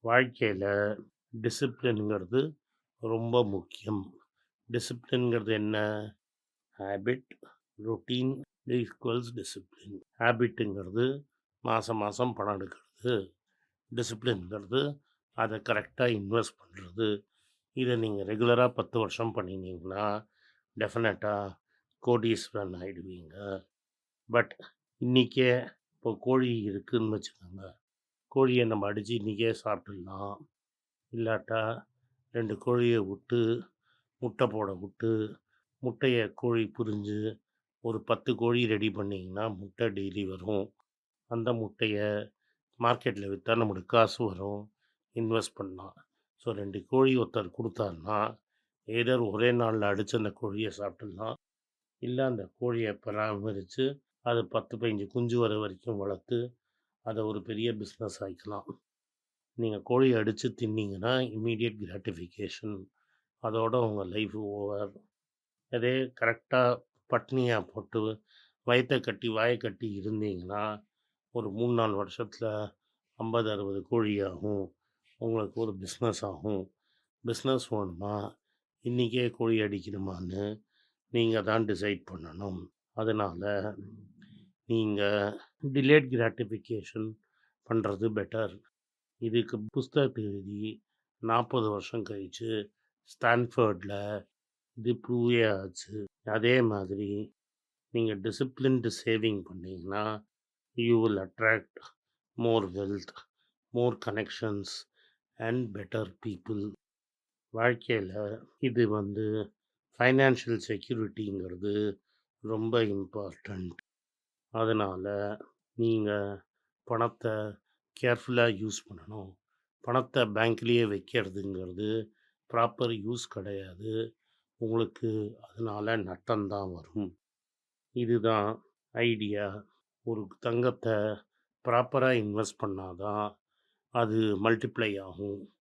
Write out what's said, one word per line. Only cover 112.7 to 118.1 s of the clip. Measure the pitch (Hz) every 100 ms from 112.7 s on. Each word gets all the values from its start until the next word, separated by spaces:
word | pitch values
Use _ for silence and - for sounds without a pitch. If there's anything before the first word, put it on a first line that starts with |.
| 117
இம்பார்ட்டன்ட். | 107 98 92 107 98 - - 98 90 - _ _ _ _ _ _ _
அதனால | 113 113 110 98 92 98 101 101 107 - _ _
நீங்க | - 117 110 104 104 101 98 _ _ _ _
பணத்தை | - 117 117 - 117 107 107 104 _ _ _ -
கேர்ஃபுல்லா | 123